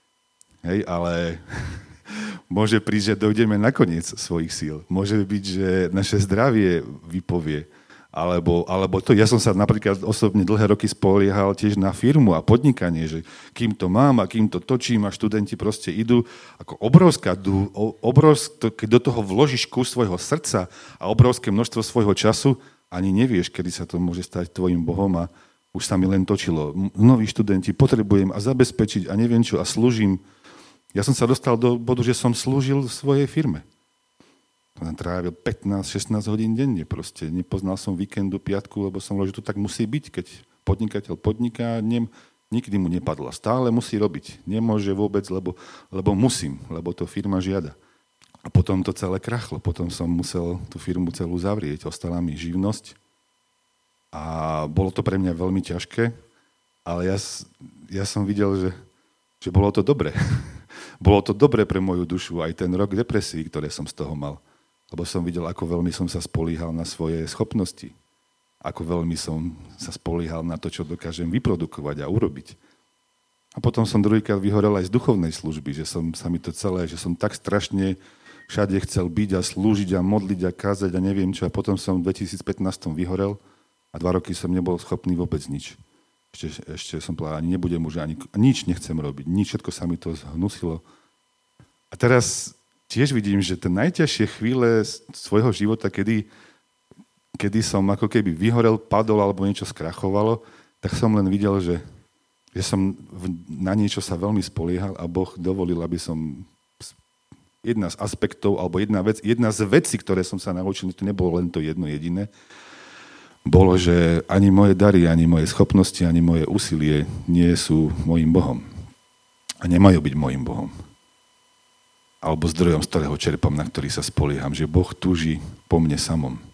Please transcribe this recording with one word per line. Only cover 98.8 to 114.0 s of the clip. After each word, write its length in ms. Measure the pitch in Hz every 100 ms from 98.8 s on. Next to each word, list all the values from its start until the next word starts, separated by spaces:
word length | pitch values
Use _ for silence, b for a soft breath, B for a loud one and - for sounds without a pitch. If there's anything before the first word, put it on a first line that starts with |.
| - 104 110 104
alebo 240 | 101 95 98
niečo 160 | 98
skrachovalo, 800 | - - 80 - 98 101 110 113 B B B _
tak 80 | -
som 240 | - 117 107
len 80 | 95
videl, 240 | 98 104 98
že, 240 | 87 85 - - _ _ _ _ _
že 80 | -
som 320 | - 98 95
v-, 400 | - - 85 92 85 82
na 240 | 76 92
niečo 320 | 107 101 98
sa 160 | 92 85
veľmi 240 | 101 107
spoliehal 480 | - - 85 90 98 -
a 80 | 85
Boh 240 | 90 92 92
dovolil, 400 | 87 95 87 85
aby 160 | 82 87
som 480 | - 80 78 67 95 _ _ _
s-, 160 | - - _ _ _ - _ _
jedna 240 | 113 110 87
z 80 | -
aspektov, 640 | 104 - - - 101 98
alebo 160 | 90 90
jedna 240 | 107 101
vec, 240 | 104 107
jedna 240 | 104 117 113
z 160 | 98
vecí, 320 | 101 147 - 110
ktoré 240 | - 95
som 160 | 90 95
sa 160 | 101
naučil, 400 | 90 95 95 92
to 80 | -
nebolo 400 | 98 98 90 87
len 80 | 87
to 160 | 82
jedno 240 | 78 82 76
jediné, 400 | 76 85 92 104 B B B B B B B B B B B -
bolo, 320 | 92 95 92
že 480 | 87 87